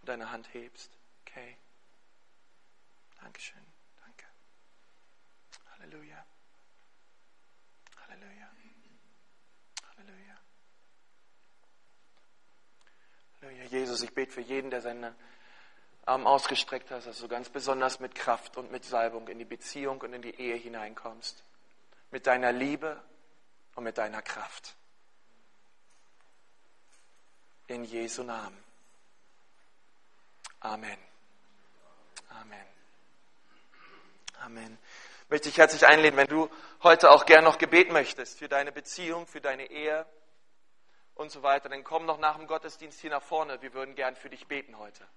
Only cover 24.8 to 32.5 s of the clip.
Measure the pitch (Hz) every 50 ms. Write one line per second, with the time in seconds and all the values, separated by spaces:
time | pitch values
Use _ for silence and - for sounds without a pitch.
24.8 | - - - - - - - - - - - - - - - - - - - -
25.8 | - - - - - - - - - - - - - - - - - - - -
26.8 | - - - - - - - - - - - - - - - - - - 123 120
27.8 | 120 110 113 117 117 117 - - 127 123 117 113 107 101 98 104 - - - -
28.8 | - - - - - - - - - - - - - - - - - - - -
29.8 | - - - - - - - - - - - - - - - - - 110 107 107
30.8 | 107 107 101 98 - - - - - - - - - - - - - - - -
31.8 | - - - - - - - - - - - 113 110 110